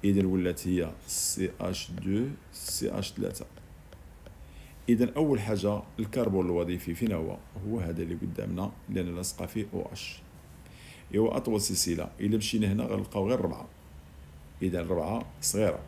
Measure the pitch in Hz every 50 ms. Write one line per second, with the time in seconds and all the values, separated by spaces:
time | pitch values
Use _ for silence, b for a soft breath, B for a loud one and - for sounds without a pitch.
0 | - 101 98 98 98 92 92 95 90 90 87 - - 90 90 90 82 80 80 -
1 | - - - - - - - - 95 90 - - - 92 92 - - - 90 90
2 | 95 95 98 107 123 139 143 - - - - - - - - - - - - -
3 | 98 - - - 50 50 - - - - - - - - - - - - - -
4 | - - - - - - - B B B B B B B B B - - 120 110
5 | 123 120 - 147 156 151 135 113 104 107 113 98 92 101 104 104 - - - -
6 | 110 107 - 131 117 107 98 95 90 90 87 87 87 85 90 87 - - 85 82
7 | 120 110 101 82 80 - 50 - - - - 104 92 107 110 117 90 85 85 82
8 | 87 85 90 82 - - - - - - - 90 98 101 - - - - 101 95
9 | 90 85 85 87 92 - - - 87 85 - 110 107 - - 92 - - - -
10 | - - - - - - - - - - - - B B B B B B B B
11 | B B - 101 110 113 - 131 - 120 113 104 98 - 98 - - 90 85 80
12 | 87 - - - 101 101 110 110 104 - - 113 107 101 98 107 123 120 113 104
13 | 98 - - 104 95 101 127 123 - 85 - - - - - - - - - -
14 | - - - - - - - - - - - - 92 95 87 90 85 82 92 87
15 | 78 82 107 117 - - - - - - - 101 110 92 76 - -